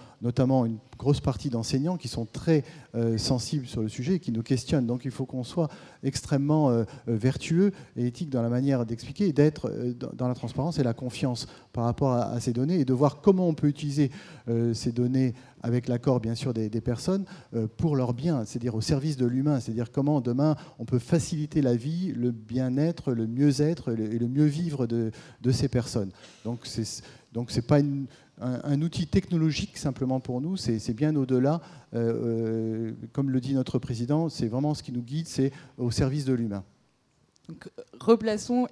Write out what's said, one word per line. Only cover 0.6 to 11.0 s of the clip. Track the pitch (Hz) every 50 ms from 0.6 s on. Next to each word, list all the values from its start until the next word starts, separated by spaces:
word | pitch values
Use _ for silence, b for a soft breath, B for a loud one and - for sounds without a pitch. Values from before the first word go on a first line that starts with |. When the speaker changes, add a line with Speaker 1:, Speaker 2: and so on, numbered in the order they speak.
| 120
Speaker 1:
une | 113 113 104 - - - -
grosse | - 135 143 -
partie | - 143 131 - - 143
d'enseignants | 120 113 113 - - 131 143 170 180 170
qui | - 117
sont | - - 117
très, | - - - - 170 160 151 - B B B B B -
euh, | 120 117 117 113 110
sensibles | - - 131 123 - - - 147 127
sur | - - 120 110
le | 110
sujet | - - 123 147 190
et | 175
qui | - - 117
nous | 113 110
questionnent. | - 135 120 - - 180 147 123
Donc | 113 123 127 -
il | 135
faut | - - 131
qu'on | - - 127 123
soit | - - 175 165 143 B B B B B B -
extrêmement, | 135 135 - - - 147 135 139 147 151 156 151 135
euh, | 120 117 110 B B B B 113
euh, | 117
vertueux | 107 104 131 139 - - - 165 170 196 202 190 B B B B
et | 117 120
éthique | 123 120 - 175 151
dans | 131 123 117
la | 117
manière | 120 123 135 143 139 123 117
d'expliquer | 113 117 - - - 143 - 208 190
et | 139
d'être, | 147 147 156 151 - - 117
euh, | 104 110 120 123 120
dans, | 120 - - -
dans | 117 127 123
la | 123
transparence | 123 - 120 - - 135 170 165 147
et | 131
la | 123 113
confiance | -